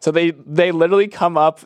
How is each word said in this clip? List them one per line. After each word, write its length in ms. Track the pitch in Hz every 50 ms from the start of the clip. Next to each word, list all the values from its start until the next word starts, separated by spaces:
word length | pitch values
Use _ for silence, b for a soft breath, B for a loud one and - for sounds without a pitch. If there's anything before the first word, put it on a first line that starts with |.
So 100 | - 156
they, 200 | 151 165 170 170
they 420 | 160 139 - - 151 165 175 180
literally 360 | 170 165 165 170 190 202 202 208
come 280 | - - 190 175 170
up 240 | 160 151 160 156 - -